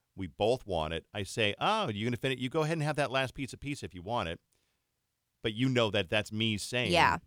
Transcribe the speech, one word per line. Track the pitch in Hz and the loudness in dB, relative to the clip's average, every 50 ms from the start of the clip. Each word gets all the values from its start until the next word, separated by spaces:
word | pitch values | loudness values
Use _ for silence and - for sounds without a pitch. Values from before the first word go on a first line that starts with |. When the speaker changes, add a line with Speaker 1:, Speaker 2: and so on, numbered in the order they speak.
| _ _ _ | _ _ _
Speaker 1:
We | - 98 | -10 -10
both | 82 - - 101 107 127 123 - | -10 -2 2 2 2 2 0 -2
want | 104 92 80 78 78 82 | -4 -2 -2 -2 -2 -4
it. | 80 - _ - | -6 -8 _ -8
I | 104 | -8
say, | 98 - - 123 110 104 101 - | -8 -6 -2 0 0 0 0 0
"Oh, | 135 180 214 220 202 139 | 0 0 2 0 0 -2
you | 107 101 110 | -2 -2 -2
gonna | 123 120 | -2 -2
finish? | - - 131 131 123 | -2 -2 -4 -2 -2
You | 123 127 | -4 -2
go | - 160 156 | 0 0 0
ahead | 151 170 | 0 0
and | 165 147 | -2 -2
have | 151 147 | -2 0
that | 151 143 131 | 0 -2 0
last | 123 131 135 123 - | 0 -2 -2 -2 -4
piece | - 139 120 - | -8 -10 -10 -10
of | 104 | -12
pizza | - 139 143 - - | -10 -10 -8 -8 -10
if | 87 - | -12 -12
you | 90 | -12
want | 85 98 117 120 98 82 | -8 -4 -2 -2 -2 -2
it." | 85 - _ _ _ _ _ _ _ _ _ _ _ _ _ _ _ _ _ _ _ _ - | -4 -6 _ _ _ _ _ _ _ _ _ _ _ _ _ _ _ _ _ _ _ _ -6
But | 117 107 | -4 0
you | 107 127 131 | 2 2 4
know | 127 123 117 107 | 4 4 4 4
that | 95 104 95 78 | 2 0 0 2
that's | 113 107 104 - | 0 0 0 -2
me | 107 107 113 113 107 | -2 0 0 2 0
saying, | 98 - - - 123 123 - | 0 -2 -4 -2 -2 0 2
Speaker 2:
Yeah. | 175 165 151 117 85 - - | 4 6 6 6 4 0 -4